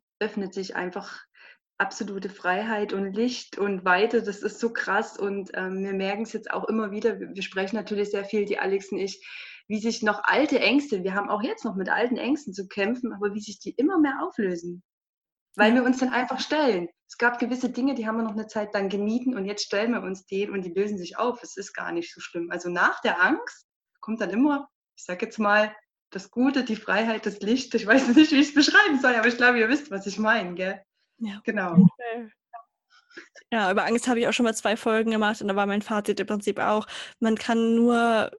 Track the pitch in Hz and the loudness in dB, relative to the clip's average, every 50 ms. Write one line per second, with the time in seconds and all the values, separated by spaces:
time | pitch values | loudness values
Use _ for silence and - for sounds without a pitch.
0 | _ _ _ - 208 220 - 214 196 185 - 196 190 185 - - 180 180 - 202 | _ _ _ -6 -6 -4 -4 -4 -6 -6 -6 -8 -8 -6 -6 -6 -6 -6 -6 -8
1 | 196 - - - - _ _ _ - - - _ _ _ _ - 196 - - - | -10 -12 -14 -18 -20 _ _ _ -20 -20 -20 _ _ _ _ -4 -4 -4 -4 -6
2 | 220 196 202 196 190 196 185 - - 180 180 190 214 226 226 208 208 208 202 196 | -8 -8 -8 -8 -8 -10 -10 -6 -2 -2 -2 0 -2 -2 -2 -2 -2 -2 -2 -4
3 | 196 196 190 208 233 247 247 - - - - - 196 202 196 185 180 185 180 180 | -4 -4 -2 -2 -2 -2 -2 -4 -10 -10 -6 -4 -2 -2 -2 0 2 2 4 4
4 | 208 226 240 233 196 208 196 - - - - - - 226 226 - - - 190 208 | 4 2 2 0 0 -2 -4 -6 -6 -6 -4 -4 -4 -4 -2 -4 -2 0 0 0
5 | - - - - - 202 196 196 190 190 - - 185 185 190 190 196 196 196 190 | -2 -2 -6 -6 -4 -4 -4 -6 -8 -8 -8 -8 -6 -6 -4 -4 -4 -4 -4 -2
6 | 190 190 202 208 226 220 - 214 220 - - 190 190 - 214 220 214 202 196 214 | -2 -2 -2 -4 -6 -6 -8 -8 -6 -6 -6 -4 -2 -2 -2 -2 -2 -4 -4 -2
7 | 220 233 202 190 185 170 - 196 190 - - - 196 190 - 220 208 - 214 202 | 0 -2 -2 -2 -6 -10 -10 -10 -10 -6 -4 -4 -4 -2 -4 -4 -4 -4 -2 -2
8 | 208 202 - 202 196 196 - 214 202 202 - - - 190 196 196 196 - - 185 | -2 -2 -2 -4 -4 -2 -2 -2 0 0 -2 -2 -2 0 -2 -2 -2 -4 -4 -4
9 | 190 196 196 - - - - - - - - - _ - 208 214 208 226 220 - | -4 -4 -6 -10 -16 -18 -18 -16 -16 -18 -18 -18 _ -6 -6 -2 -2 -2 -2 0
10 | 214 208 208 208 - 226 185 220 285 302 294 233 - 196 233 285 285 - 226 190 | 2 0 0 2 2 2 2 4 4 4 2 4 4 4 4 2 2 0 -2 -4
11 | 180 190 190 202 202 - 202 208 208 311 440 - - 233 185 190 190 180 - - | -2 -2 -2 -2 -2 -2 -2 -2 -2 -4 -4 -4 -6 -6 -4 -4 -2 -2 0 0
12 | 220 247 254 - - 233 294 320 - - 180 190 190 190 - 208 196 208 247 247 | 0 0 0 -2 0 0 -2 -2 -2 -6 -10 -10 -10 -8 -4 -2 -2 0 -2 -2
13 | - 226 214 196 208 208 202 214 208 - 190 - - 196 - - 254 320 392 339 | -4 -6 -4 -4 -4 -4 -4 -6 -10 -12 -14 -14 -12 -8 -2 0 0 2 4 4
14 | 302 277 269 - 311 370 - - 208 185 180 170 175 175 175 180 - _ _ _ | 2 2 2 -2 -6 -6 -4 -2 -2 -2 -2 -4 -6 -10 -12 -12 -16 _ _ _
15 | _ _ _ _ _ _ _ _ _ _ _ - 208 214 233 254 247 254 247 - | _ _ _ _ _ _ _ _ _ _ _ 4 6 6 6 6 4 4 2 2
16 | 262 247 - 240 254 - - - - - 294 302 302 262 208 180 175 170 - _ | 0 0 0 0 0 -2 -2 -6 -4 -2 0 2 4 2 2 2 -2 -4 -8 _
17 | _ _ - - 233 240 240 - 247 226 247 247 254 233 - 247 247 277 269 240 | _ _ -4 0 0 0 2 0 -2 -2 -2 -2 -2 -4 -2 0 0 0 0 -2
18 | 220 220 220 233 226 208 202 220 214 - - 220 208 208 - 202 196 190 202 202 | -2 -2 -2 -2 -2 -2 -4 -6 -6 -6 -4 -6 -4 -2 -2 -2 0 0 0 0
19 | 202 208 220 247 247 262 240 202 190 196 202 202 - - 214 202 214 240 240 208 | 0 0 0 0 0 -2 -2 -2 -2 -4 -4 -6 -4 -2 -2 0 0 0 0 -2
20 | - 185 190 190 - _ 196 190 202 - 196 196 180 180 170 190 202 208 208 190 | -2 -4 -8 -8 -8 _ -4 -4 -2 -2 -4 -4 -6 -2 -2 -2 0 0 -2 -4
21 | 170 - - - 226 247 240 - - - - 190 196 - - - - 170 170 170 | -6 -8 -6 -4 -2 -2 -2 -4 -8 -14 -12 -12 -12 -10 -10 -8 -8 -4 -4 -4
22 | 170 - - 180 - - - 175 170 170 175 175 175 175 175 175 190 262 381 - | -6 -6 -10 -16 -16 -10 -8 -8 -6 -6 -6 -6 -6 -4 0 0 2 0 0 0
23 | - 226 180 170 180 196 285 415 480 - - - _ _ _ _ _ _ _ _ | -2 -2 2 2 2 2 2 0 -4 -8 -14 -16 _ _ _ _ _ _ _ _
24 | - - 220 226 214 175 190 226 269 302 285 277 - - _ _ _ _ _ - | -10 -8 -6 -4 -4 -2 0 2 2 2 2 0 -4 -8 _ _ _ _ _ -16
25 | - - 180 180 - 220 - - 214 208 208 214 214 214 214 - - _ _ _ | -12 -10 -8 -6 -6 -6 -4 0 2 4 4 4 4 2 -2 -8 -20 _ _ _
26 | _ _ - 196 190 - - 233 247 277 269 269 247 247 220 202 - - 185 202 | _ _ -12 -12 -12 -6 0 2 2 2 2 2 0 -2 -4 -4 -2 0 0 0
27 | 226 226 220 214 - 208 196 - - 196 240 269 - - - 226 - 196 226 269 | 2 0 -2 -2 -4 -6 -6 -4 0 2 2 2 2 0 -2 0 4 6 6 6
28 | 262 233 240 302 311 311 - 269 294 - - 285 294 - - 381 415 403 294 254 | 6 6 8 8 8 8 8 6 6 6 6 4 6 6 6 6 6 6 4 4
29 | 262 254 247 233 220 240 240 - 247 247 247 240 220 226 269 302 - - 196 196 | 4 4 4 4 4 2 4 6 6 6 6 6 4 4 2 0 0 -4 -8 -6
30 | 196 208 190 - 220 214 226 226 185 180 175 175 185 185 202 208 - _ _ _ | -6 -6 -4 0 2 2 2 2 0 -2 -4 -4 -4 -4 -4 -6 -12 _ _ _
31 | _ _ _ - 226 208 202 208 - - 208 208 190 175 170 175 175 - - - | _ _ _ -8 -8 -8 -8 -6 -6 -4 -4 -2 -2 4 6 8 8 8 6 0
32 | 240 233 226 240 233 214 - _ _ _ - - - _ _ _ _ _ _ _ | -6 -8 -8 -8 -10 -12 -18 _ _ _ -20 -20 -20 _ _ _ _ _ _ _
33 | _ _ _ - - _ _ - - _ - 226 208 185 196 208 175 165 226 240 | _ _ _ -20 -20 _ _ -20 -10 _ -2 0 2 2 2 2 2 2 0 0
34 | - 254 247 233 240 233 220 - 247 226 220 - - 214 208 220 - 233 220 220 | 0 0 0 2 2 0 2 2 2 0 0 0 0 -2 -2 0 0 0 2 2
35 | 220 226 220 214 214 208 214 - 214 202 196 202 202 202 196 208 208 - 226 208 | 2 2 0 2 0 0 0 -2 -4 -2 0 0 0 0 0 -2 -2 -2 -2 -2
36 | 208 214 202 202 196 202 214 208 202 - 196 - 202 208 214 214 208 - - - | 0 -2 -2 -2 -2 -4 -4 -4 -2 -4 -2 -2 0 0 0 0 -2 -4 -10 -14
37 | - - - _ 233 226 226 214 - - 233 226 226 226 226 233 233 240 240 233 | -14 -16 -6 _ 0 0 0 0 0 0 0 2 2 2 4 4 4 4 4 4
38 | 233 233 226 220 202 - - | 4 2 2 2 0 -2 -6